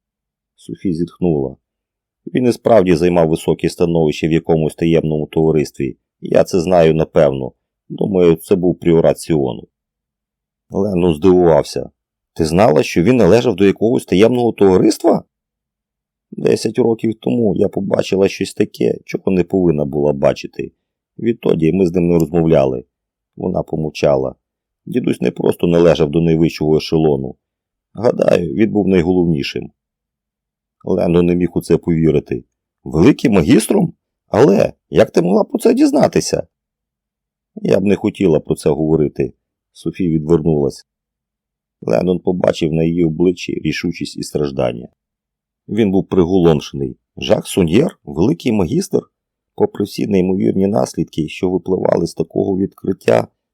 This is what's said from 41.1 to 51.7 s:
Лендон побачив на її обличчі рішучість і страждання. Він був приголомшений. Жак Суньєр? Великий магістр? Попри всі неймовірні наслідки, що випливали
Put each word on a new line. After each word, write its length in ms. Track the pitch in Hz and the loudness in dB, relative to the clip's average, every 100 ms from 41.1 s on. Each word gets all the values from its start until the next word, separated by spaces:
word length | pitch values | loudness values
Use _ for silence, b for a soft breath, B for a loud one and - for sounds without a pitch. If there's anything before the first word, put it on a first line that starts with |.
| _ _ _ _ _ _ _ | _ _ _ _ _ _ _
Лендон 380 | - 57 90 90 | -4 -2 0 -2
побачив 540 | 95 92 - 87 82 | -2 -2 -2 -2 -2
на 120 | 80 | 0
її 200 | 82 85 | 0 0
обличчі 560 | 82 78 90 87 - - | -2 0 0 -2 -6 -6
рішучість 520 | 80 71 90 85 73 - | -6 -4 -6 -6 -10 -10
і 60 | |
страждання. 640 | - 76 73 65 64 60 60 _ _ _ _ _ _ _ - | -8 -4 -4 -4 -4 -6 -14 _ _ _ _ _ _ _ -8
Він 220 | 104 107 | -2 0
був 180 | 92 82 | 0 0
приголомшений. 880 | 95 85 95 85 76 - 69 67 62 _ - | 0 2 2 2 2 -2 -8 -8 -10 _ -14
Жак 300 | 65 - - | -2 -2 -2
Суньєр? 520 | - 85 95 269 - | 0 2 2 0 -4
Великий 480 | - 71 101 170 - | -12 -2 -2 -2 -2
магістр? 480 | 220 82 147 - - - _ _ _ _ | -2 -2 -2 -2 -4 -6 _ _ _ _
Попри 300 | - 104 - | -4 -4 -2
всі 220 | 104 - 123 | -6 -4 -2
неймовірні 600 | 98 92 95 110 95 98 | 0 0 0 -2 0 0
наслідки, 640 | 113 127 - 80 - 76 | 0 -4 -6 -6 -6 -8
що 220 | - 92 | -4 -4
випливали 560 | 92 85 | -4 -4